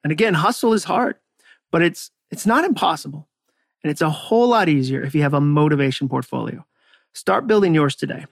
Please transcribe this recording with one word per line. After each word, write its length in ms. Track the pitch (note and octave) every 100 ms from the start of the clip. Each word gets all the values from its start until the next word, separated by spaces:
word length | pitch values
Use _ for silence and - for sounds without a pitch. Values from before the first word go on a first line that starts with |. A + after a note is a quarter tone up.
And 80 | D3
again, 220 | D#3 A3
hustle 380 | E3 F#3+ B3 A#3+
is 120 | A3
hard, 320 | - F#3 B3 - _ _ _ _ _
but 120 | E3
it's, 280 | E3+ - - _ _
it's 160 | C#3 G3+
not 180 | B3
impossible. 640 | F4+ B3 F#3 D#3+ - D3+ - _ _ _ _ _
And 80 | D3+
it's 100 | D3
a 100 | D#3+
whole 380 | D3+ - A3+ A#3+
lot 200 | A#3 F3
easier 340 | C#3+ C3 C3+
if 120 | C#3
you 80 | D3+
have 120 | D3
a 60 | C#3+
motivation 680 | D3 D3 D3+ D3 C3+ B2+ C3+
portfolio. 560 | C3+ A#2+ B2+ A2 - - _ _ _ _
Start 340 | - - G3+ C4
building 280 | G#3+ F#3+
yours 220 | D#3 C#3+ -
today. 300 | C3+ - D3+